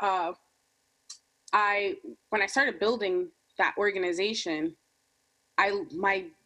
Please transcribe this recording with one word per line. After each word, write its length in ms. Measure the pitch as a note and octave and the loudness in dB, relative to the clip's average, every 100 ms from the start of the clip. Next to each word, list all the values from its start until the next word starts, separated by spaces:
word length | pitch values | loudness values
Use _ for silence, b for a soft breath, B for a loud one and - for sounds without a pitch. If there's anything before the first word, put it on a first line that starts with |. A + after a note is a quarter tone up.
uh, 320 | G3+ F#3 E3+ F3+ _ _ _ _ _ _ - - _ _ - | 0 0 -2 -6 _ _ _ _ _ _ -20 -20 _ _ 0
I, 440 | G#3 G#3 G3+ G3 - - - - | 2 2 2 0 -4 -10 -16 -2
when 120 | G#3 | 0
I 40 | G3 | 2
started 320 | - C#4 F3 | 2 0 2
building 520 | G#3 A#3 G3+ F3+ F3+ _ _ - | 0 0 0 0 -2 _ _ 0
that 160 | F3+ - | 0 2
organization, 1000 | G#3 F#3+ F3+ F3 G3+ A3 F3 D#3 D#3+ D#3+ _ _ _ _ _ _ _ - | 0 0 -2 0 -2 -2 -4 -2 -4 -6 _ _ _ _ _ _ _ 0
I, 260 | G3 G3+ D#3 | 0 0 -6
my 340 | D#3+ G3 F#3+ F3 - | -2 0 0 -4 -16